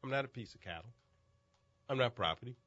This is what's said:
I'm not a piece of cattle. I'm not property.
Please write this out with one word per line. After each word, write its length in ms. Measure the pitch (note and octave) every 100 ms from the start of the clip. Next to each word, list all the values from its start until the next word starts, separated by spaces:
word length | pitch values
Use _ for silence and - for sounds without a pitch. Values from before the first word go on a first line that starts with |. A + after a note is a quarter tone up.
I'm 80 | C3+
not 140 | C#3
a 40 | C3+
piece 260 | - G2+
of 60 | -
cattle. 280 | - E2 G2+ - _ _ _ _ _ _ _ _ _
I'm 100 | C3+
not 160 | B2
property. 420 | A#2 F2+ D#2+ B2 B2